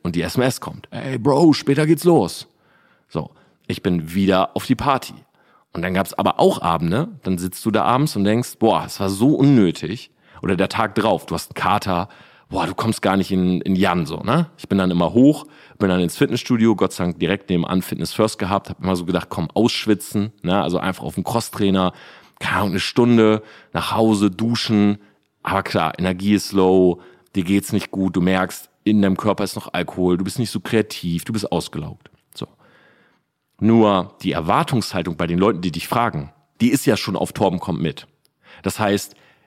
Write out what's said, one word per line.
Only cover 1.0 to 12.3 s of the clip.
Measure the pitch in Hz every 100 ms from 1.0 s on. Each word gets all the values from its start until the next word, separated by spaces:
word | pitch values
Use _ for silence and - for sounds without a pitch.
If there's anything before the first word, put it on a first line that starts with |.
| 135 127
Bro, | 120 139 165
später | 139 - 147 151
geht's | 156
los." | 175 160 90 - - _ _ _ _ _ _
So, | 78 - _ _ _ -
ich | 90
bin | 98 87 78
wieder | 95 95 92 - -
auf | -
die | 127
Party. | 143 131 - - _ _ _ _ _
Und | 85
dann | 90
gab's | 92 95 -
aber | - -
auch | 190 -
Abende, | 87 82 82 104 208 170
dann | - 90
sitzt | 92 -
du | 113
da | 104
abends | 73 127 156 104
und |
denkst, | 98 113 - -
"Boah, | 113 82 78
es | -
war | 95
so | 98 131 -
unnötig." | 139 131 92 78 76 117 - _ _ -
Oder | 87 92
der | 95
Tag | - 110 110
drauf, | 107 85 -
du | 85
hast | -
einen |
Kater, | - 92 101 95 87 95 - -